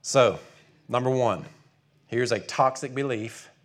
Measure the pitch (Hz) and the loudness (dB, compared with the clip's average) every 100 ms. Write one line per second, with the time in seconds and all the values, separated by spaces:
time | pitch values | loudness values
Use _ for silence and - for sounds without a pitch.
0 | - 139 120 82 - - _ _ - 120 | 2 4 4 2 -10 -20 _ _ -4 -2
1 | 127 131 120 90 76 - _ _ _ _ | 0 2 2 0 -6 -18 _ _ _ _
2 | _ 120 123 110 - - 131 131 139 127 | _ -2 0 -2 -4 0 0 0 -8 -6
3 | 139 117 113 - - _ | -4 -4 -6 -12 -20 _